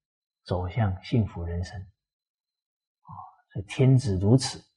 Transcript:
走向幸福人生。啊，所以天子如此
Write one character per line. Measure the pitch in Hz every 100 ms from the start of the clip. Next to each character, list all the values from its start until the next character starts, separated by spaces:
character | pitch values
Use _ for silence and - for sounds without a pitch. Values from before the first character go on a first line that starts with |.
| _ _ _ _ -
走 | 90 90
向 | 101 104 92
幸 | - 123 101
福 | -
人 | 82 85
生。 | 92 95
啊， | - _ _ _ _ _ _ _ _ _ _ _ - - - - _
所 | -
以 | 90
天 | - 131 131
子 | 107 92
如 | 98 127
此 | - - -